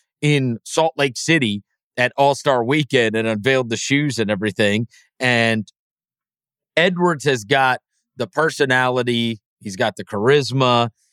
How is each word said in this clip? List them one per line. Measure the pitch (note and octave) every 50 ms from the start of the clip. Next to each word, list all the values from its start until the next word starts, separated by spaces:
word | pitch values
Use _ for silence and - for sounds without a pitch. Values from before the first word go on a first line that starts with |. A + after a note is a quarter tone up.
| _ _ _ _
in | D3+ D3 D3 C#3 C3 B2 A#2 G#2+ -
Salt | - - E3 D#3+ D#3+ -
Lake | - C#3+ C#3 A#2
City | - - - E3 D#3+ B2+ G#2+ G2+ G2+ - _ _ _ _ _ _
at | B2 B2 B2 -
All-Star | - C#3 C#3+ C#3 - - D3 C3+ B2
Weekend | A2+ A#2+ D3 D#3 D3 - C3+ B2+ A#2 A2 G#2+
and | A2+ A2
unveiled | A2+ A2 G#2+ G2 C3+ C3+ C3 B2+ A2+
the | A2+
shoes | G2 - - C3+ C#3+ D3+ D3 A#2+ A2+
and | G#2+ G2
everything. | G#2+ F#2 A2 G#2+ F#2+ - G#2+ G2+ G2+ A2 A#2 - _ - _ _ _ -
And | C3 B2 A#2+ A#2 A#2 A2+ A2+ A2 G2+ - _ _ _ _ _ _ _ _ _ _ _ _ _ _ _ _ _ _ _ _ _
Edwards | D#3+ E3+ G3 F3+ F3 F3 F3 E3 C3+ B2
has | C#3 C3+ A#2 G2+
got | G2+ C#3+ C3+ C3+ C3 B2+ - - _ _ _ _ _ _
the | - A#2+ -
personality, | - D3 D#3 D#3+ - - C#3+ C3 B2+ B2+ B2+ B2+ B2+ B2+ A#2+ B2 A#2+ A#2 A#2 A#2 A2+ A2 _ _ _ _
he's | - G#2+ F#2+
got | F#2+ A#2+ G#2+ -
the | - G2+
charisma, | - - G2+ G#2+ B2+ C#3+ D3 C3+ A2+ A#2+ C3+ C3 B2 A#2+ A#2+ A#2+ A#2 - _ _ _